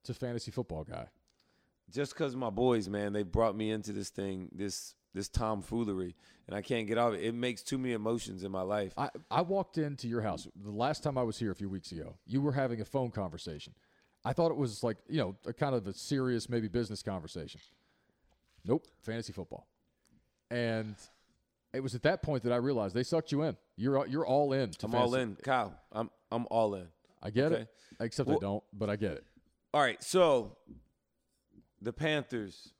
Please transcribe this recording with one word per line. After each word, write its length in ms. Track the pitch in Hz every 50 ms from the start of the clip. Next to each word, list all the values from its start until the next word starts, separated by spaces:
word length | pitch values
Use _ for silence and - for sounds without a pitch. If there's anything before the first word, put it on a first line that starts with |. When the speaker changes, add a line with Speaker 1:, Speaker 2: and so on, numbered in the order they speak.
| _
Speaker 1:
to 80 | - 117
fantasy 360 | - - 123 120 117 - -
football 320 | - - 123 _ 82 78 78
guy. 240 | - 90 82 - - _ _ _ _ _ _ _ _ _ _ _ _ _ _ _ -
Speaker 2:
Just 240 | - 127 143 139 -
'cause 200 | - 160 143 123
my 140 | 127 127 113
boys, 400 | 98 101 123 127 120 113 101 90
man, 240 | 101 104 104 101 101
they 100 | 107 104
brought 320 | 90 82 110 113 113 98
me 140 | 107 110 107
into 220 | 110 110 104 107 101
this 160 | 101 101 -
thing, 400 | - - 98 98 95 92 92 71
this, 440 | - 85 101 101 92 - - - - _ _ _ _
this 160 | 92 101 -
tomfoolery, 880 | - - 120 110 110 101 92 - 110 117 117 104 98 92 92 90 85 _ - - - _ _ -
and 80 | 92
I 60 | 104
can't 260 | 98 - 131 117 110 101
get 100 | 113 113
off 160 | 120 120 107
it. 80 | 87 82
It 100 | 113 117
makes 300 | 120 123 123 120 98 -
too 140 | - 139 131
many 160 | 131 127 120
emotions 500 | 110 104 110 117 120 107 107 98 92 90
in 80 | 98
my 120 | 95 92 92
life. 300 | 92 104 107 101 92 - -
Speaker 1:
I, 120 | 139 139 - - 156 _
I 100 | - 143 180
walked 340 | 170 196 196 185 - - 165
into 300 | 156 147 143 127 - 120
your 140 | 113 120
house 260 | 107 107 85 - - - -
the 160 | 85 101 104
last 320 | 104 104 117 139 156 - -
time 140 | 151 139 131
I 60 | 123
was 140 | 113 107 -
here 120 | 120 104
a 40 | 92
few 140 | - 101 98
weeks 220 | 95 95 - -
ago. 260 | 87 82 76 82 80 - _
You 160 | - - 135
were 100 | 139 147
having 300 | 127 139 135 127 120 110
a 40 | 107
phone 260 | - - 139 131 120
conversation. 600 | - 110 98 90 78 82 - 90 80 76 - - - _ _ _ _ _ _ _ _ _ _
I 80 | - 131
thought 160 | - 170 165
it 60 | 151 127
was 260 | 143 120 107 - -
like, 140 | 117 107 - _ -
you 100 | - 160
know, 160 | 117 92 98 - _
a 80 | - 117
kind 200 | - 151 139 135
of 120 | 120 98 98
a 60 | 98
serious, 560 | - - - 147 135 131 127 123 117 - -
maybe 180 | 120 117 110 107
business 340 | 87 120 117 101 110 98 -
conversation. 580 | - 98 92 80 - - 87 76 69 - - - - _ _ _ _ _ _ _ _ _ _ _ _ _ _ _ _ _ - _
Nope, 220 | 175 247 - - - _ _ -
fantasy 280 | - 110 117 110 -
football. 360 | 95 - 90 - - - - _ _ _ _ _ _ _ _ _ _ _ _ _ _ _ _ _
And 440 | 120 120 120 117 113 110 110 107 104 - - - _ _ _ _ _ _ _ _ _ _ _ _ -
it 80 | 127
was 120 | 135 131 123
at 80 | 120 -
that 180 | 151 185 - -
point 200 | - 151 127 107
that 80 | 120
I 60 | 120 123
realized 380 | 120 135 139 117 104 98 87
they 80 | 117 127
sucked 280 | - - 165 156 -
you 120 | - 143 156
in. 120 | 160 101 - _ _ _ -
You're, 280 | 104 131 139 135 143 95
you're 180 | 127 151 160
all 280 | 92 127 143 147 139 135
in 180 | 135 131 104
to 140 | 80 - - 107
Speaker 2:
I'm 80 | 117
all 160 | 120 123 120
Speaker 1:
fantasy. 100 | 123 131
Speaker 2:
in, 140 | 127 113 98 - -
Kyle. 360 | 135 135 127 110 98 - - _ _
I'm, 180 | - 107 117 - _ _ _ _
I'm 160 | 110 117 120 -
all 260 | - 117 113 107 101
in. 120 | 95 87 85 - _ _ _ _ _
Speaker 1:
I 80 | - 104
get 220 | 104 120 135 156
Speaker 2:
Okay? 100 | 165 123
Speaker 1:
it, 80 | 113 - _ _ - - - -
except 280 | 117 117 - - 135 120
Speaker 2:
Well 100 | 147 -
Speaker 1:
I 40 |
don't, 220 | 95 98 98 104 - _ -
but 160 | 104 107 104
I 60 | 101
get 160 | 104 110 98 78
it. 100 | 71 - _ _ - _ _ _ _ _ _ -
Speaker 2:
All 80 | 147
right, 200 | 143 123 107 - -
so 540 | - - 185 180 165 143 123 110 98 - _ _ - - - - _ _ _ _ _ _ _ _ _ _ _ _ _ _ - - _ _ _
the 100 | 98 110 120
Panthers 760 | - 151 156 151 151 131 - 127 117 107 98 85 - - - _ _